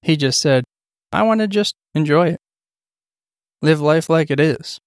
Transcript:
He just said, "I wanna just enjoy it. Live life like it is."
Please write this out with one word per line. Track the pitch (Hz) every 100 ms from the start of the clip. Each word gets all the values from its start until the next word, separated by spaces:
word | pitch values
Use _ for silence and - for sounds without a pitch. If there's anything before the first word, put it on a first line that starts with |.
He | - 156
just | 135 123
said, | 156 131 127 _ _ _ _
"I | -
wanna | 220 220 214
just | 202 208 - _
enjoy | 151 151 147 175
it. | 170 _ _ _ _ _ _ _ _ _ _ _ _
Live | 151 156
life | 147 160 -
like | 160 151
it | 135
is." | 151 127 - -